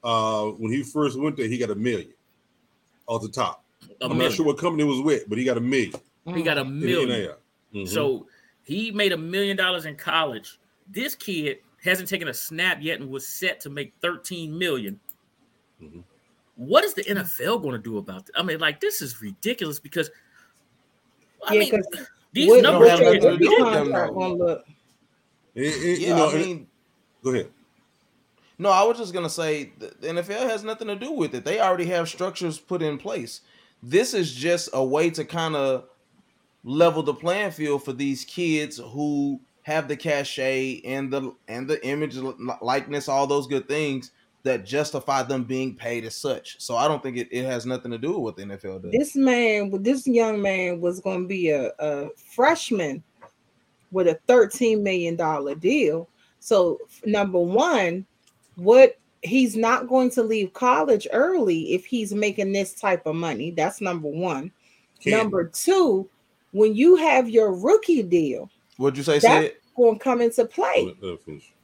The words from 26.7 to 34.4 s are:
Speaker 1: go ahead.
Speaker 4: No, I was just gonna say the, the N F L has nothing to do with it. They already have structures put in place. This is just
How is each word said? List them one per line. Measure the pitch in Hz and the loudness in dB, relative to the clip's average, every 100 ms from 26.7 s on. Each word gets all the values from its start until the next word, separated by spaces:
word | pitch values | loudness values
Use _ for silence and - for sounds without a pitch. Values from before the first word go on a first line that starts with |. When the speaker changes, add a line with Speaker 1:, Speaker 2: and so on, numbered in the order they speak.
| _ _ _ _ _ | _ _ _ _ _
Speaker 1:
go | 131 | -4
ahead. | 127 - _ _ _ _ _ _ _ _ _ _ _ | -2 -4 _ _ _ _ _ _ _ _ _ _ _
Speaker 4:
No, | 190 | 2
I | 190 | 4
was | 208 233 | 4 2
just | 214 | -4
gonna | 180 170 | -6 -6
say | 160 160 151 139 - | -4 -4 -4 -6 -14
the, | 107 - | -18 -12
the | 147 | -6
N | 170 | -6
F | 175 | -6
L | 208 254 | -4 -4
has | 220 214 | -4 -6
nothing | 220 208 | -10 -8
to | 202 | -8
do | 247 | -8
with | 302 170 | -4 -4
it. | 127 - | -4 -4
They | 208 | 0
already | 196 180 170 | 2 0 0
have | 180 165 | -2 -4
structures | - 185 - 175 156 | -6 -8 -4 -8 -8
put | _ 180 | _ -4
in | 156 143 | -4 -4
place. | 202 202 117 - _ _ _ _ | -8 -8 -10 -16 _ _ _ _
This | 120 165 247 | 0 2 2
is | 214 165 | -2 -4
just | 123 | -4